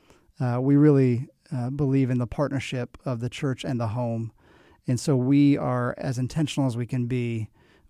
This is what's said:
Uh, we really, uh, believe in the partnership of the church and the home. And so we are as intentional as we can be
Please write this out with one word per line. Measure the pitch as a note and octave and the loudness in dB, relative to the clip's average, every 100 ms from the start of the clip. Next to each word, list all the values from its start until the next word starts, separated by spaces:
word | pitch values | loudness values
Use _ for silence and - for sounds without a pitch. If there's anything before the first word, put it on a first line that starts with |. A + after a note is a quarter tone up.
| _ _ _ - | _ _ _ -6
Uh, | B2+ A#2+ | -2 0
we | C3 C#3+ | 4 6
really, | D3+ C#3 C3 A#2+ C3+ _ _ | 8 6 4 2 -4 _ _
uh, | B2+ A#2+ | -6 -6
believe | C#3+ C#3 C3+ B2+ | -4 0 0 2
in | B2+ | 0
the | A#2+ | -2
partnership | - C#3+ C#3 - C3 A#2+ - | -2 -4 -4 -6 -8 -8 -10
of | - A#2+ | -8 -6
the | A#2+ | -6
church | - C#3+ B2+ | -4 -4 -4
and | - B2 | -4 -4
the | A#2 | -4
home. | A#2 A#2+ A#2 A2+ - _ _ _ _ - | -4 -4 -4 -6 -12 _ _ _ _ -4
And | B2 | -2
so | - | 0
we | C3 B2+ C#3+ C#3+ C#3+ | 0 4 4 6 4
are | C#3 B2 B2 - | 0 -2 -2 -4
as | C#3+ B2 | -6 -4
intentional | B2+ E3 D3 - C3+ | -4 -2 -2 0 -2
as | A#2 | -2
we | A#2+ | -4
can | C3 A#2+ | -4 -2
be | B2+ A#2+ A#2 A2 _ _ _ | -2 -2 -4 -6 _ _ _